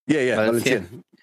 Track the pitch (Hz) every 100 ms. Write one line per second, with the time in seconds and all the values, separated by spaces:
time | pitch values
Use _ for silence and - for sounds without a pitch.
0 | - 151 127 110 107 117 131 120 87 87
1 | - _